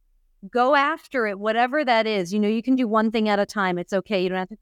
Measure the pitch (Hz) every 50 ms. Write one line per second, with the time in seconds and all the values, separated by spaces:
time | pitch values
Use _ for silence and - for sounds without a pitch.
0 | _ _ _ _ _ _ _ _ - 190 - 240 247 254 294 285 277 294 320 320
1 | - - - 262 226 214 202 190 202 214 220 226 240 247 247 302 302 254 240 226
2 | 220 220 214 202 185 170 196 214 208 208 220 233 220 254 262 254 262 214 208 220
3 | 214 226 214 233 214 214 208 202 202 196 - 214 196 185 180 175 175 - - 190
4 | 185 - 214 185 180 185 185 185 185 185 220 -